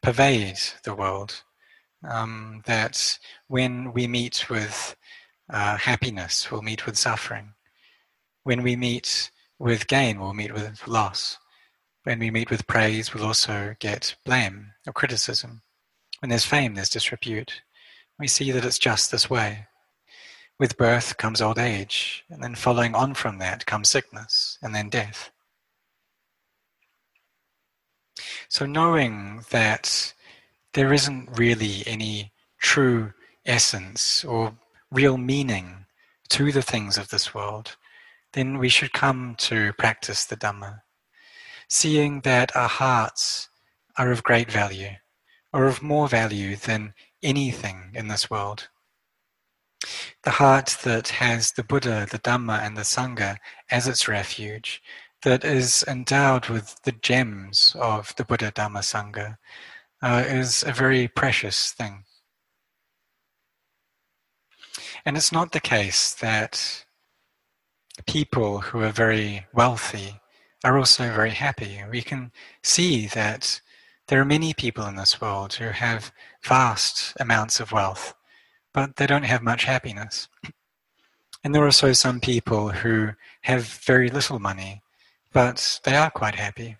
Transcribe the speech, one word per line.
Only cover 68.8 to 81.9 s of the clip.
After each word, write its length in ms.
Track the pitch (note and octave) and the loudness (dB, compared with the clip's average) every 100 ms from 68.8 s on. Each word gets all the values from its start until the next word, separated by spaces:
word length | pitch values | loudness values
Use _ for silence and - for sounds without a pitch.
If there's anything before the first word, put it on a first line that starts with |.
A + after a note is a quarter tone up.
are 80 | A2 | -2
very 560 | G#2 A2+ A2 G#2 G2+ F#2+ | 2 2 2 -2 -6 -4
wealthy 680 | A#2+ A#2+ A#2 - G#2+ G2 G2+ _ _ _ _ | 4 4 4 -4 -6 -10 -14 _ _ _ _
are 140 | A#2 C3+ | 4 4
also 340 | B2+ - A#2+ | 6 6 4
very 180 | A2 A2 | 2 0
happy. 520 | G#2+ C#3+ - G#2 G2+ G2+ | 0 -2 -4 -8 -10 -8
We 120 | A#2+ | -8
can 300 | A#2 C#3 B2 - - _ | -6 -8 -10 -16 -20 _
see 440 | - - F3+ C3+ G#2 | 0 2 4 2 0
that 520 | A2 G#2+ G#2+ - - _ _ _ _ - | -2 -2 -2 -4 -6 _ _ _ _ 2
there 120 | C#3 | 4
are 40 | |
many 300 | C#3 D3+ D#3+ | 6 4 2
people 320 | D3+ B2 A2 G#2 | -2 -4 -4 -8
in 100 | G2 | -2
this 240 | G2 - | 0 0
world 340 | A2 G2 G2 | 0 -4 -4
who 140 | - A2+ | -6 -6
have 440 | G2+ A#2+ A2+ G#2 _ - _ | -2 -2 -2 -6 _ -20 _
vast 720 | - C3 B2+ G#2 - - - - | 4 4 4 2 -2 -2 -6 -6
amounts 400 | B2 A2+ A2 - | 2 2 2 -2
of 120 | A2+ | 0
wealth, 420 | A2 G2 F#2+ - - _ _ _ _ _ | 0 0 -4 -12 -14 _ _ _ _ _
but 240 | - C#3 - | -2 -2 0
they 100 | C#3 | 2
don't 180 | C#3+ | 2
have 180 | C#3+ B2 | 2 0
much 220 | A#2 A#2+ | 2 0
happiness. 640 | - C3 C3 G#2 G#2 - - _ - - _ _ _ _ _ _ _ - | 2 0 -2 -10 -8 -8 -10 _ -20 -20 _ _ _ _ _ _ _ -8
And 100 | C#3+ | 2
there 80 | D3 | 6
are 40 | D3 | 8
also 260 | C#3 C#3 | 8 8